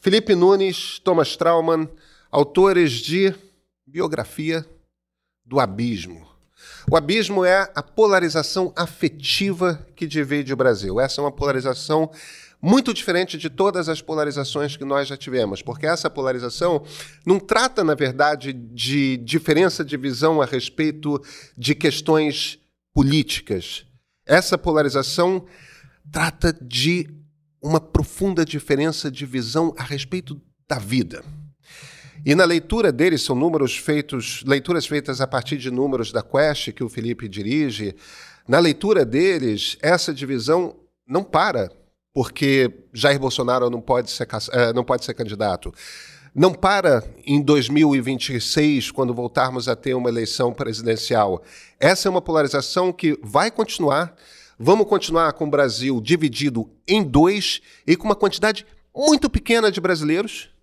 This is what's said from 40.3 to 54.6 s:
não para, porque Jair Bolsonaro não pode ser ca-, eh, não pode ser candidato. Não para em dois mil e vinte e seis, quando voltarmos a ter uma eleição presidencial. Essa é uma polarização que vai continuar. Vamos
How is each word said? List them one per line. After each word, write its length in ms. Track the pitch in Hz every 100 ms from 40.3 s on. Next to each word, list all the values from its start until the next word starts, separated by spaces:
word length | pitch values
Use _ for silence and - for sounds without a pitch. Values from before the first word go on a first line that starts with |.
| 135 113 165 175 - _ _ _
não 160 | 143
para, 480 | 196 156 196 127 95 - _ _ _
porque 760 | - 120 - 139 135 127 - _
Jair 280 | 117 143 139
Bolsonaro 500 | 135 127 123 127 123
não 100 | 117
pode 300 | 113 127 123
ser 160 | - 120
ca-, 140 | 113 -
eh, 220 | 127 120
não 100 | 117
pode 220 | 120 123
ser 100 | -
candidato. 580 | 120 113 101 104 90 - - - - - - -
Não 180 | - 175
para 560 | 170 185 202 180 127 - -
em 160 | - 143
dois 280 | 139 147 120
mil 260 | 147 156
e 60 | 139
vinte 340 | 120 131 -
e 60 | 127
seis, 500 | - - 151 143 117
quando 240 | - 127
voltarmos 540 | 120 120 - 127 127 117
a 80 | 113
ter 180 | -
uma 140 | 127 123
eleição 440 | 117 110 - 123
presidencial. 880 | 120 127 110 117 110 - 120 101 90 - - - _
Essa 300 | 143 185 196
é 20 |
uma 100 | 185
polarização 720 | - 160 143 143 131 - 180
que 240 | 175 160 147
vai 260 | 110 117 202
continuar. 640 | 226 220 - 156 139 170 - - - -
Vamos 300 | _